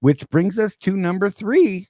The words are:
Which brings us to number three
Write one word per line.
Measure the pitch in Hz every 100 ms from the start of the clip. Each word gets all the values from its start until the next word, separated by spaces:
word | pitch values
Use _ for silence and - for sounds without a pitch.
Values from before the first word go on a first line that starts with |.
Which | 123 143 -
brings | 151 180 202
us | 214 -
to | - 196
number | 180 185 196
three | - 214 269 339 185 190